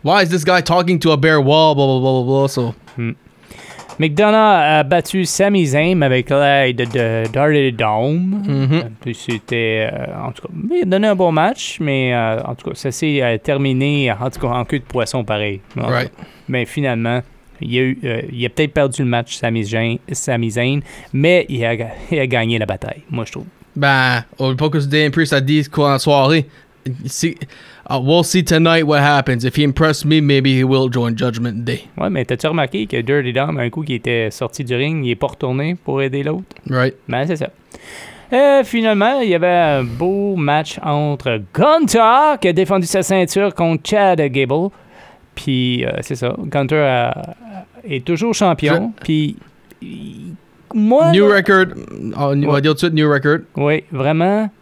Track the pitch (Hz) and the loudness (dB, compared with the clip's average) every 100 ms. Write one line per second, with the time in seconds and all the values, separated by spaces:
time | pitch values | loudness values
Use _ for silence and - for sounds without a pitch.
0 | 147 202 175 180 156 180 156 175 175 175 | 2 2 2 0 2 2 2 0 2 2
1 | 160 147 160 156 135 156 160 143 139 131 | 2 4 4 4 4 4 4 4 2 2
2 | 131 131 123 135 139 135 117 - - - | 2 0 2 2 0 0 -4 -6 -16 -8
3 | 117 - _ _ - - - - - - | -8 -8 _ _ -20 -20 -20 -20 -18 -4
4 | 156 151 214 214 214 185 151 156 139 175 | -2 2 4 6 6 4 4 2 2 0
5 | - 190 175 - 202 202 151 143 165 180 | 0 -2 -2 2 2 4 2 2 2 2
6 | 139 127 123 143 143 139 131 123 120 123 | 2 2 2 2 4 4 2 0 -2 0
7 | 117 113 110 131 147 147 135 113 110 107 | 0 0 -2 0 2 2 2 0 -2 0
8 | 131 165 185 208 202 139 135 156 117 110 | 0 -2 -2 -4 -2 0 0 0 -2 -10
9 | 123 113 - 110 - 117 113 110 110 - | -10 -10 -6 -8 -4 -2 0 0 -2 -6
10 | 131 - 120 113 - 165 214 349 196 190 | -10 -10 -10 -12 -14 -10 -4 -2 0 0
11 | 214 190 175 156 185 269 - - 151 135 | 2 2 2 2 0 -2 -10 -6 -2 0
12 | 127 120 113 110 - 123 - 123 139 - | 0 0 -2 -2 -6 -10 -10 -8 -8 -4
13 | 156 143 120 110 - 139 139 131 143 147 | -2 0 0 0 -2 0 0 0 0 0
14 | 127 101 127 - 123 123 120 143 - 127 | 0 -2 -6 -4 -4 -4 -2 -6 -4 -4
15 | 110 - 104 107 104 98 - 127 120 123 | -2 -4 -4 -2 -4 -6 -10 -6 -2 -2
16 | 127 - - - - 127 117 - 139 117 | -4 -10 -20 -18 -6 -4 -4 -4 -2 -2
17 | 113 123 123 - - - 117 120 131 135 | -2 -2 -6 -20 -20 -14 -4 0 0 -2
18 | 143 117 - 127 120 - 151 156 139 127 | -4 -6 -8 -6 -4 -2 -2 0 0 0
19 | 127 120 117 - 117 113 104 113 117 117 | -2 -2 -4 -6 -4 -2 -2 -2 -2 -4
20 | - 139 - 117 117 113 123 143 - - | -8 -8 -4 -2 -2 -2 -2 -2 -6 -20
21 | - 135 160 180 - 127 117 117 113 - | -6 0 4 4 2 -2 -2 -2 -6 -12
22 | - 160 131 123 113 117 104 95 - - | -4 -2 0 0 0 -2 -2 -6 -8 -12
23 | - 123 110 - - _ _ 147 139 135 | -10 -8 -8 -12 -16 _ _ -2 0 2
24 | 127 120 - - 135 127 151 151 139 151 | 2 0 -4 -4 -4 0 0 0 0 0
25 | 151 160 151 139 131 151 143 - 143 135 | 2 0 0 0 2 0 0 0 0 2
26 | 160 143 135 160 139 - _ _ 135 127 | 2 4 4 2 0 -12 _ _ -10 -8
27 | - - 165 - 139 - - - - 135 | -10 -4 -4 -6 -16 -18 -20 -20 -8 -4
28 | 131 165 165 185 156 160 165 165 151 147 | 2 2 4 0 2 2 4 4 4 4
29 | 143 143 135 123 127 151 143 135 156 147 | 4 2 0 -2 -2 0 0 2 0 2
30 | 147 156 143 139 135 131 131 135 131 123 | 2 2 4 4 4 2 2 2 2 0
31 | 117 113 123 113 120 107 120 120 - - | -2 -2 -2 -2 -4 -4 -6 -8 -10 -6
32 | - 165 120 123 160 165 131 196 214 123 | -4 -4 -4 -2 -2 -2 -2 -4 -4 -4
33 | 117 143 123 120 147 147 120 160 147 120 | 0 0 0 -2 -2 -2 -4 -6 -6 -6
34 | 135 117 110 - 120 - 123 123 143 160 | -2 -2 -2 -4 -8 -8 -4 -2 -2 -2
35 | 127 113 131 - 131 127 156 180 - 135 | -4 -2 -4 -4 -4 -4 -4 -6 -6 -4
36 | 135 139 143 170 190 - - 127 131 - | -2 -4 -4 -6 -10 -16 -4 0 0 -4
37 | - 120 147 160 - _ _ - - - | -6 -4 -2 -4 -6 _ _ -20 -20 -20
38 | - - - 254 285 277 247 233 220 202 | -20 -20 -2 2 4 4 2 0 2 2
39 | 220 277 226 170 180 175 160 139 123 117 | 2 2 0 2 2 4 2 2 -2 -2
40 | 175 196 202 185 143 151 151 - 156 147 | -2 0 -2 -2 0 0 -2 -8 -2 -2
41 | 147 143 131 113 98 151 262 320 269 226 | -2 -2 -4 -4 -4 2 4 4 4 4
42 | 220 254 302 190 180 170 185 196 170 - | 6 6 4 2 0 2 2 0 0 -2
43 | - 196 175 196 202 - 165 160 - 214 | 2 2 2 2 0 0 0 0 0 2
44 | 196 165 143 127 127 147 196 - - - | 4 4 0 0 0 0 -2 -6 -20 -20
45 | - - _ - - 127 123 123 123 - | -20 -20 _ -10 -4 0 0 0 -2 -6
46 | - 127 123 - 151 143 135 156 143 123 | -8 -6 -4 -6 -4 -2 0 2 2 2
47 | 120 - - - 233 190 - 240 226 135 | -2 -4 -10 -16 -18 -18 -18 -20 -8 -8
48 | 127 165 233 214 190 160 147 170 226 - | -4 -2 -2 0 0 2 0 0 -2 -8
49 | - 156 151 - - _ _ - - - | -2 -2 -2 -6 -18 _ _ -20 -18 -16
50 | - - 175 165 _ _ _ 220 214 269 | -16 -16 -16 -18 _ _ _ 0 2 4
51 | 330 185 208 202 196 190 190 - - - | 4 6 6 4 4 4 2 -4 -16 -12
52 | 95 - 143 143 143 143 147 147 175 156 | -10 -4 -2 0 2 2 2 0 0 2
53 | 151 143 147 147 - - 147 156 - 147 | 2 2 2 -2 -4 -4 0 0 -4 -4
54 | 135 160 180 208 214 _ | 0 2 2 0 -4 _